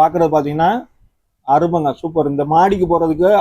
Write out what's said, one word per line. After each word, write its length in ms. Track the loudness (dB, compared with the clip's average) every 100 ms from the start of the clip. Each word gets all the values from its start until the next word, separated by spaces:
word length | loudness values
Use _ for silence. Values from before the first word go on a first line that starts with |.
பாக்குறது 320 | 0 2 0
பாத்தீங்கன்னா, 360 | 0 -2 -2 -2 -2 -8 _ _ _ _ _ 0
அருமைங்க, 360 | 0 2 -2 -4 -6
சூப்பர். 280 | -6 -4 -2
இந்த 120 | -2 0
மாடிக்கு 340 | 2 2 0 0
போறதுக்கு 380 | 0 0 0 2 4